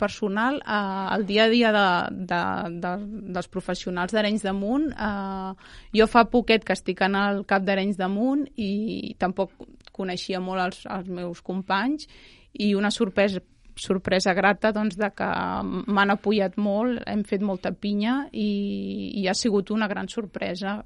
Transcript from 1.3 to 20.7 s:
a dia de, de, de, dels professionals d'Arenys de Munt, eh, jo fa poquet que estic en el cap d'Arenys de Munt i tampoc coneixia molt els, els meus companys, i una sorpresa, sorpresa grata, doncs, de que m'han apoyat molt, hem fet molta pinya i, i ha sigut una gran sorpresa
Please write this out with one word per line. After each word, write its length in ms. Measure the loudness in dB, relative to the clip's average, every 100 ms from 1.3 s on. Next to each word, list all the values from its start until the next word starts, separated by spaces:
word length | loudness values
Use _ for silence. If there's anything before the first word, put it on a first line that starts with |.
| 4
a 60 | 6
dia 180 | 6 6
de, 140 | 6 4 4 0 -4 -4
de, 80 | -2 0 -2 -4 -6
de, 100 | -6 -6 -8 -10 -8 -6
dels 140 | -6
professionals 640 | -8 -6 -6 -4 -4 -2 0
d'Arenys 260 | 2 0
de 120 | -2 -2
Munt, 320 | 0 0 -2
eh, 640 | -2 -4 -4 -6 -6 -8 -10 -16 -20 -2
jo 140 | 4 6
fa 140 | 8 6
poquet 340 | 4 4 2 2
que 80 |
estic 300 | -2 -2 0 2
en 80 | 2
el 240 | 0 0 2
cap 160 | 0
d'Arenys 380 | 2 0 0 -2
de 100 | -2
Munt 380 | 0 0 0 -2 -4
i 560 | -4 -2 -4 -6 -8 -2
tampoc 320 | -2 0 -4 -4 -20 -20 -18
coneixia 480 | -8 -6 -6 -4 -4
molt 220 | -2 -2
els, 160 | -2 -4 -8
els 220 | -8 -8 -8
meus 240 | -8 -10 -6
companys, 640 | -6 -2 0 0 -2 -6 -20 -20 -20 _ -2
i 160 | 2
una 160 | 4 2
sorpresa, 540 | 2 0 2 2 0 -8 _ -20 -8
sorpresa 560 | -2 0 2 2 4
grata, 380 | 4 4 4 2
doncs, 240 | 2 -2 -2
de 140 | -4
que 160 | -2 -2 -2 -2 -2 -4 -4 0
m'han 300 | 2 4 2
apoyat 400 | 2 2 0 0
molt, 460 | 0 2 0 -2 -4
hem 160 | -4 -2
fet 180 | 0 0
molta 240 | -2 -4
pinya 540 | -4 -2 0 0 0 -2
i, 180 | -2 -2 0 -2 -4 -6 -6 -6 -2
i 60 | 0
ha 80 | 0
sigut 320 | 2 0 0
una 160 | -2 -2
gran 240 | -4 -6
sorpresa 720 | -8 -8 -6 -6 -4 -6